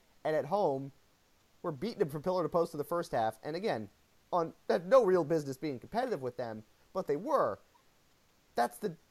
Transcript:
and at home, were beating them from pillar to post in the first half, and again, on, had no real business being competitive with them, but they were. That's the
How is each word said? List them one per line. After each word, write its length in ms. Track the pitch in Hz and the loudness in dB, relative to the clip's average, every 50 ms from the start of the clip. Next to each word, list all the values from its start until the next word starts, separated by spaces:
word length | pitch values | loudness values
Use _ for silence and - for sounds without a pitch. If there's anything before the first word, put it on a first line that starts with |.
| _ _ _ _ - | _ _ _ _ -2
and 120 | 151 156 | 0 0
at 100 | 151 127 | 0 0
home, 460 | 143 175 208 202 160 139 135 139 139 - _ _ _ _ _ _ _ _ _ _ _ _ _ - | 0 0 0 2 2 0 -2 -4 -8 -14 _ _ _ _ _ _ _ _ _ _ _ _ _ -8
were 80 | 180 | -8
beating 280 | 156 127 143 220 233 - | -6 -4 -6 -6 -2 -2
them 100 | 202 151 | -2 -2
from 120 | 135 156 | -2 -4
pillar 220 | 139 185 185 185 175 | -2 0 0 0 0
to 60 | 156 | 2
post 240 | - 175 165 175 - | 2 2 0 0 -2
in 40 | 151 | -6
the 60 | 143 | -4
first 280 | - 170 170 165 - | -2 -2 -4 -2 0
half, 260 | - 127 110 110 113 - - | 0 0 0 0 -2 -4 -6
and 120 | 147 151 | -8 -6
again, 340 | 175 196 220 156 117 107 101 - _ _ _ _ _ _ _ | -4 -2 -2 -2 -2 -4 -8 -14 _ _ _ _ _ _ _
on, 220 | - 180 165 - - - _ - | 0 0 0 0 -4 -6 _ 0
had 180 | 240 202 165 180 | 0 0 2 6
no 160 | 226 269 240 | 6 6 8
real 200 | 185 185 180 165 | 8 6 4 4
business 340 | 139 165 160 147 139 131 - | 2 2 0 0 -2 -6 -6
being 220 | - 156 139 120 | -6 -6 -6 -8
competitive 420 | - 117 - 220 254 269 214 151 | -10 -6 -4 -2 -2 -2 -4 -4
with 160 | 131 123 120 - | -4 -6 -6 -6
them, 260 | 127 117 110 110 107 - _ _ _ _ - | -6 -6 -8 -10 -12 -16 _ _ _ _ -6
but 140 | 185 180 - | -4 -2 -2
they 100 | 143 147 | -2 -2
were. 420 | 196 277 320 220 170 120 98 - - _ _ _ _ _ _ _ _ _ _ _ _ _ _ _ _ _ _ | 0 0 0 2 2 0 -2 -4 -8 _ _ _ _ _ _ _ _ _ _ _ _ _ _ _ _ _ _
That's 220 | - 240 240 - - | 0 0 0 -2 -4
the 180 | - 202 160 - _ _ | -8 -8 -8 -10 _ _